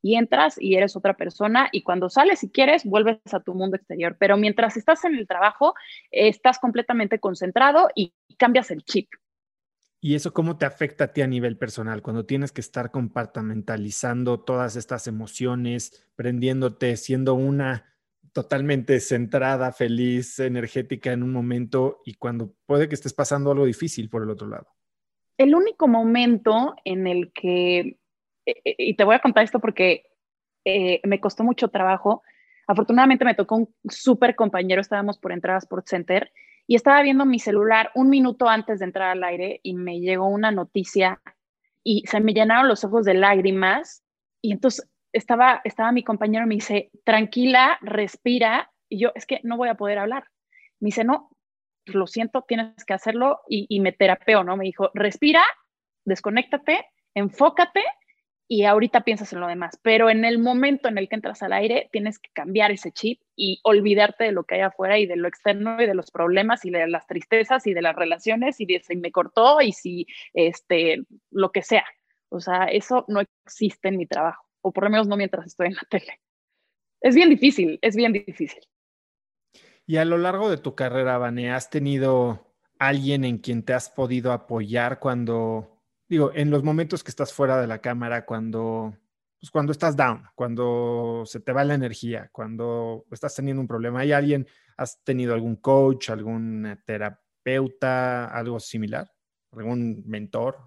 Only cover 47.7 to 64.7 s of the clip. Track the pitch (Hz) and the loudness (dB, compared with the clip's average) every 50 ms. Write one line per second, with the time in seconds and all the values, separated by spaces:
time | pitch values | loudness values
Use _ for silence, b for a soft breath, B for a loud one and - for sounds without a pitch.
47.7 | 330 - - 202 208 214 208 185 - - _ 247 247 247 233 220 220 262 349 _ | 2 0 -4 -6 -4 -4 -4 -4 -6 -6 _ 0 0 2 2 2 2 0 -2 _
48.7 | _ _ _ _ - 196 214 240 - 226 - - 262 262 - 233 233 233 247 240 | _ _ _ _ -6 -2 -2 -2 -2 -4 -8 -8 -8 -6 -6 -8 -6 -4 -2 -2
49.7 | 226 214 208 202 208 208 196 208 240 277 - _ _ _ _ b b b b b | -2 -4 -2 -4 -2 -2 -2 -4 -4 -6 -10 _ _ _ _ b b b b b
50.7 | b _ - 208 202 - 226 233 269 311 - _ _ _ _ _ _ _ _ _ | b _ -4 -4 -2 0 0 0 0 -2 -2 _ _ _ _ _ _ _ _ _
51.7 | _ _ _ - 185 196 196 196 - 226 226 240 _ 262 254 _ 240 226 226 220 | _ _ _ -6 -4 -2 -2 -2 -4 -6 -6 -4 _ -6 -4 _ -4 -4 -4 -6
52.7 | 220 _ - - 196 190 - 220 220 233 247 277 294 - - - - 208 202 - | _ _ -8 -6 -6 -6 -4 -4 -2 0 0 0 0 -2 -4 -6 -4 -4 -4 -2
53.7 | 214 196 196 185 180 _ 196 190 185 - - - 220 208 185 175 185 196 190 190 | -2 0 0 0 2 _ 4 4 4 2 2 4 4 4 4 2 -2 -4 -4 -6
54.7 | 175 - 196 190 _ 202 214 208 196 - - 294 311 330 359 466 - _ _ _ | -4 -2 -2 -2 _ 0 -2 -2 -2 2 2 4 6 6 6 6 2 _ _ _
55.7 | _ _ _ _ _ _ _ - 190 185 - 208 208 233 254 _ - 285 294 - | _ _ _ _ _ _ _ -4 -4 -2 -2 -2 -2 -2 -2 _ -4 -4 0 0
56.7 | 311 392 453 _ _ _ _ _ _ 202 202 202 196 - 269 320 330 - 349 349 | 0 0 -2 _ _ _ _ _ _ -4 -4 -4 0 4 4 4 6 4 2 2
57.7 | _ 392 427 587 807 _ _ _ _ _ _ _ _ _ _ _ 240 214 202 208 | _ -2 -2 -2 -6 _ _ _ _ _ _ _ _ _ _ _ 0 2 4 4
58.7 | 208 214 226 233 - 240 226 - 220 208 214 - - 175 175 175 175 180 175 165 | 4 4 4 4 2 0 2 2 -4 -4 -6 -10 -10 -8 -8 -6 -6 -8 -8 -10
59.7 | - - _ 226 220 220 233 226 220 220 226 233 240 233 233 247 254 247 262 277 | -12 -4 _ 4 4 6 6 6 4 4 2 2 2 2 2 2 2 2 2 2
60.7 | 285 269 - 247 220 202 196 190 - 220 208 - 214 - 208 190 190 196 202 220 | 0 0 0 -2 -2 -2 -4 -4 -6 -8 -8 -8 -10 -8 -6 -4 -2 -2 0 0
61.7 | 233 - - _ - 214 202 214 214 - _ - _ - 147 165 190 214 214 208 | 0 -2 -2 _ -6 -6 -6 -6 -8 -10 _ -16 _ -12 -10 -4 0 2 2 2
62.7 | 208 190 - 180 - - - 214 247 _ _ _ _ - - 190 185 - _ 220 | 2 0 -6 -12 -12 -6 -4 -4 -4 _ _ _ _ -6 -4 -4 -4 -2 _ 4
63.7 | 214 208 202 208 208 202 208 208 208 _ 233 220 208 180 165 _ 180 185 190 190 | 6 6 6 4 4 6 4 4 2 _ -2 -2 -2 -2 -4 _ -2 0 0 -2